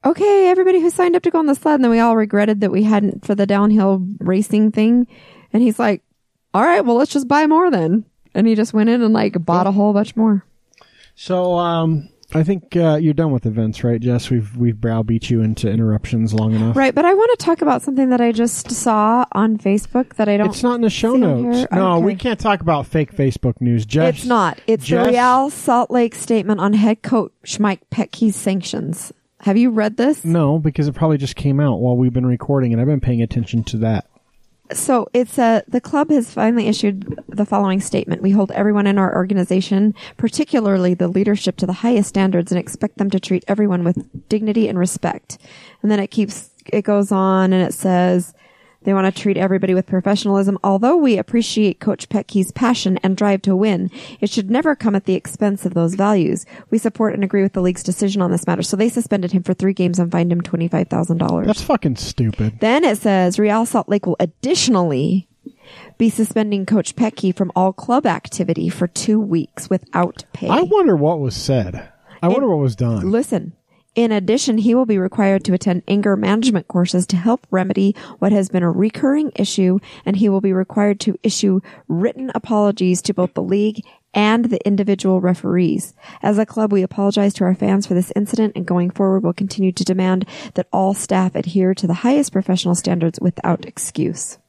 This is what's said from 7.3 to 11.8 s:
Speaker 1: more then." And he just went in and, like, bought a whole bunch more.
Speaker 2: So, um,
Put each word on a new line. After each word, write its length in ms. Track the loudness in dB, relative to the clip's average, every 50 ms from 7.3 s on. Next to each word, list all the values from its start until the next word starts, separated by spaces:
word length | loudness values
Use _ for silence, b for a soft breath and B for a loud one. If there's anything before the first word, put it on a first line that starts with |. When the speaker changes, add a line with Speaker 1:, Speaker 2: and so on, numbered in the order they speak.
| 2 2 4
Speaker 1:
more 240 | 4 4 4 4 2
then." 340 | 2 2 2 2 0 0 -2 _ _ _ _ _
And 140 | _ 0 2
he 80 | 2 4
just 180 | 2 0 0
went 160 | 2 2 2 4
in 120 | 2 2
and, 100 | 2 2
like, 320 | 2 2 2 0 -2 -2 -2
bought 220 | 0 0 2 2
a 60 | 2
whole 200 | 2 2 2 2
bunch 220 | 2 2 0 -2 -2
more. 300 | 0 2 2 2 0 -2 _ _ _ _ _ b b b b b b b b b
Speaker 2:
So, 380 | _ -6 -4 -2 0 0 0 0 0
um, 520 | 0 0 0 0